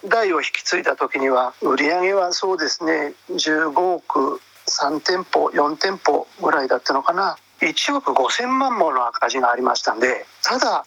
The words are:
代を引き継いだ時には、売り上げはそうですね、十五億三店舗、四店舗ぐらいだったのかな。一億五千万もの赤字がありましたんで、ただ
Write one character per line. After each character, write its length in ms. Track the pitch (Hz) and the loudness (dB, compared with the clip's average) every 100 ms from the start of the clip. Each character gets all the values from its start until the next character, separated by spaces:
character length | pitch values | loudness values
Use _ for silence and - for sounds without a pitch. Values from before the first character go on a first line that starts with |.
代 300 | 196 233 208 | -2 2 2
を 80 | 156 | 0
引 60 | - | -2
き 100 | - | -4
継 160 | - - | -2 -2
い 40 | |
だ 120 | 156 | -2
時 240 | 131 135 135 | -2 -2 0
に 120 | 135 | 0
は、 240 | 127 123 - | 2 0 -2
売 160 | 143 143 | 0 2
り 100 | 147 | 2
上 120 | 175 | 2
げ 120 | 185 | 2
は 200 | 196 175 | 2 0
そ 200 | - 196 | 0 -2
う 40 | 185 | -2
で 100 | 147 | -2
す 160 | - | -2
ね、 300 | 160 160 143 - - | -2 -2 -4 -8 -8
十 340 | 180 160 156 160 | -4 0 0 0
五 260 | 143 185 | 0 0
億 460 | 170 - - 135 - - - - | 0 -2 0 0 -2 -10 -12 -6
三 340 | - - 151 | -2 -2 -2
店 240 | - 185 | -2 -2
舗、 260 | 190 151 151 | 0 0 2
四 240 | - 147 156 | 2 0 0
店 180 | 196 196 | -2 0
舗 300 | - 151 - - | 2 0 -2 -4
ぐ 80 | 160 | 0
ら 140 | 151 | 0
い 40 | 131 | 2
だ 80 | - | 0
っ 40 | |
た 120 | - | 0
の 100 | - | 0
か 120 | - | 0
な。 240 | 175 190 - _ - | 0 -2 -4 _ -4
一 280 | 339 - - | -2 -2 -2
億 200 | 285 - | 0 0
五 180 | - - | 0 0
千 280 | - 247 262 | 0 0 0
万 200 | 269 226 | 2 2
も 140 | 160 | 2
の 140 | 131 120 | 2 -2
赤 240 | - 170 | -2 -2
字 100 | - | 2
が 100 | 123 | 2
あ 60 | 120 | 2
り 60 | |
ま 120 | 127 - | 0 0
し 60 | |
た 120 | - | -2
ん 60 | 110 | 0
で、 260 | 127 110 - - | 0 0 -6 -6
た 160 | - 254 | -2 0
だ 260 | 254 165 | 0 0